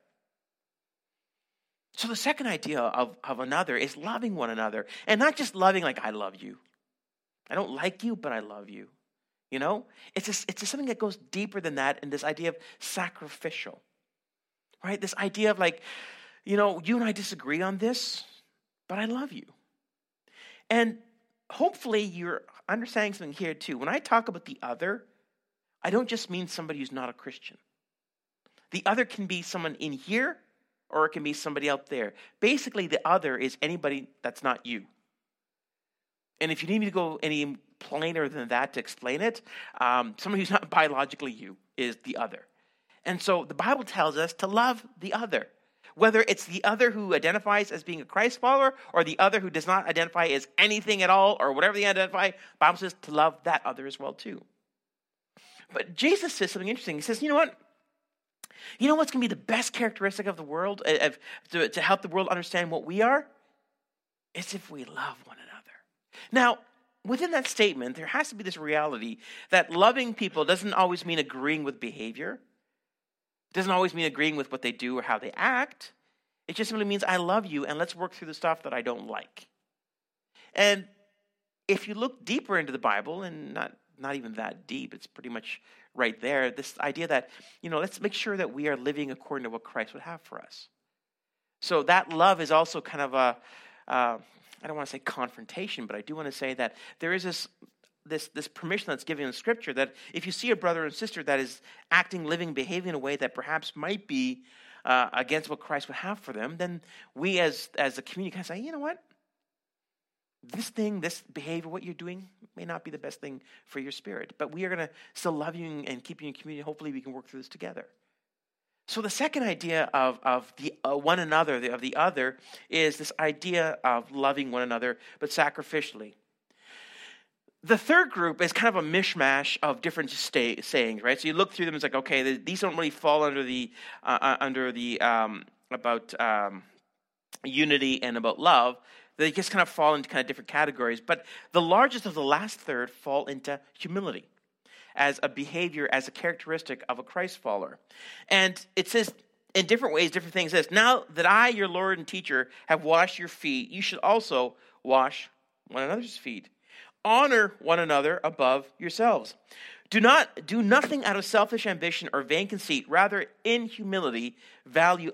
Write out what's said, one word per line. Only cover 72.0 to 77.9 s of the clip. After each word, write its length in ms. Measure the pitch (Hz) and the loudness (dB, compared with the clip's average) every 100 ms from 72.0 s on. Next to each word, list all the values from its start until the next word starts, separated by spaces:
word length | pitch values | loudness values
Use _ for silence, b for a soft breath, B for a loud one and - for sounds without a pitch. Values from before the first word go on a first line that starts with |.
| 113 120 170 240 _ _ _ _ _ _ _ _ _ _ _ | -10 -8 -10 -10 _ _ _ _ _ _ _ _ _ _ _
It 60 | 180 | -2
doesn't 160 | 190 | 2
always 200 | 180 185 | 2 2
mean 120 | 170 160 | 0 -2
agreeing 320 | 127 156 147 | 0 0 0
with 120 | 135 | -4
what 120 | 131 | -4
they 100 | 120 | -4
do 260 | 117 123 127 | -4 -4 -4
or 40 | |
how 180 | 117 110 | -2 -2
they 120 | - | -4
act. 600 | - 220 247 277 - - _ _ _ _ _ - | -2 0 0 -2 -8 -20 _ _ _ _ _ -10
It 80 | 170 | -6
just 140 | 214 | -4
simply 160 | 220 202 | -2 0
means, 180 | 202 | 0
"I 140 | - 185 | 0 0
love 280 | 175 208 196 | 2 0 0
you, 200 | 147 143 | -4 -4
and 120 | 151 | -2
let's 160 | 170 | -4